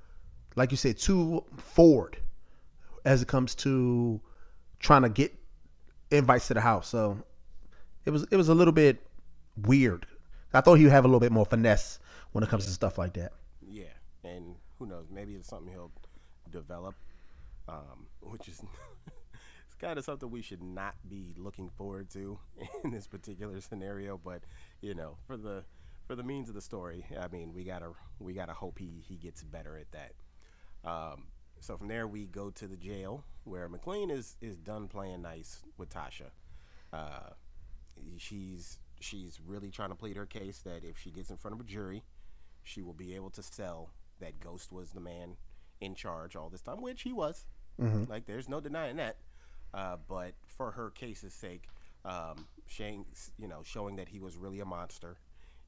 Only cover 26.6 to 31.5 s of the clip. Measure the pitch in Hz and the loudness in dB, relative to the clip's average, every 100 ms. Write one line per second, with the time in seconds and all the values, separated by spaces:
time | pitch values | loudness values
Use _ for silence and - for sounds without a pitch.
26.6 | - 110 87 85 90 147 90 87 82 85 | -12 -12 -12 -12 -12 -10 -10 -10 -12 -12
27.6 | 92 90 85 80 - - 90 92 87 80 | -12 -12 -12 -16 -18 -16 -14 -12 -12 -10
28.6 | 95 - 92 82 80 87 80 78 76 82 | -12 -12 -14 -16 -16 -16 -16 -16 -16 -16
29.6 | 76 78 - 151 139 - - - - - | -14 -16 -16 -18 -18 -20 -20 -20 -20 -20
30.6 | - - - 85 80 69 69 - - | -18 -14 -10 -8 -10 -14 -18 -20 -20